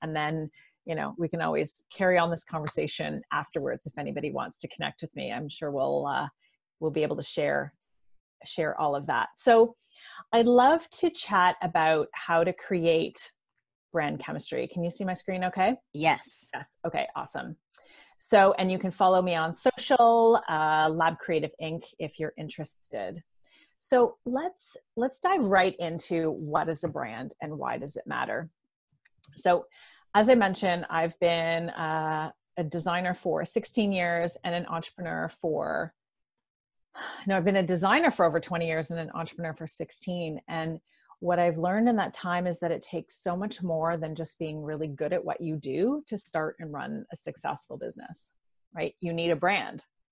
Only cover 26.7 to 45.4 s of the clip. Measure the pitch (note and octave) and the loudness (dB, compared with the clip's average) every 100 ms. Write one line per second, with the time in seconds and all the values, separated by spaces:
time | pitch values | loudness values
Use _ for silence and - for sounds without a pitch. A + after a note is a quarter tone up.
26.7 | D#3+ E3 D3 A#2+ A2+ C3 - D3+ D3+ B2+ | -4 -6 -6 -8 -8 -12 -10 -10 -6 -6
27.7 | B2 C#3+ - - B2 B2+ A2+ E3 _ _ | -6 -8 -10 -6 -6 -4 -4 -8 _ _
28.7 | _ _ _ _ _ - - F#3 F3 - | _ _ _ _ _ -20 0 2 2 0
29.7 | _ - - _ G#3 A3 B3 G3 F#3 F#3+ | _ -20 -20 _ 4 8 6 6 2 0
30.7 | F3 - E3 E3+ - F3 E3+ E3 E3 E3+ | 0 -2 0 -2 2 2 2 2 0 -2
31.7 | - D#3+ D#3+ D#3 D#3 D#3 - _ - D#3 | -4 -2 0 0 -2 -4 -10 _ -6 -4
32.7 | E3+ E3+ F3 F3+ F3+ F#3 D#3 E3 A3 - | -2 -2 0 -2 -2 -2 -2 -2 -4 0
33.7 | - G3+ F#3 F3 E3+ F3 - F3+ F3 - | 0 2 2 0 0 -2 -4 -4 -4 -4
34.7 | E3 - - E3+ E3 D#3+ - E3 D#3 D#3 | -6 -8 -10 -6 -4 -6 -4 -4 -2 -2
35.7 | - E3 - _ _ _ _ _ _ _ | -2 -4 -10 _ _ _ _ _ _ _
36.7 | _ _ - - - G3 F#3+ F3 F#3+ F3+ | _ _ -14 -12 -8 0 2 4 2 2
37.7 | F3 F#3+ C4+ E4 - E3+ D#3+ - E3+ E3 | 2 2 4 4 4 2 2 -2 -4 -2
38.7 | D#3+ D#3 E3+ D#3 D#3+ E3 - E3 D#3 D#3+ | -2 -4 -6 -6 -8 -8 -8 -10 -8 -12
39.7 | - D#3+ - - F3 D#3+ D3+ - E3 D#3+ | -10 -12 -10 -8 -6 -6 -8 -8 -6 -4
40.7 | D#3+ - _ _ - F3 F3 F3 D#3+ F3+ | -6 -12 _ _ -6 0 4 4 2 0
41.7 | G3+ A#3+ A3 F3+ - F3+ F3 F3+ E3+ E3+ | 4 4 4 0 -4 -2 -2 -2 -2 -2
42.7 | D#3+ - E3+ - - F#3 F3+ G#3 - F3 | -4 -4 -8 -8 -8 -4 -4 -4 -4 -2
43.7 | D#3+ E3 E3+ D#3 D#3 D#3+ - D#3 D3+ D3+ | 0 0 0 -4 -6 -8 -8 -8 -6 -6
44.7 | D#3 D#3 C#3 E3 F3+ E3 - | -6 -6 -4 -2 -2 -2 -6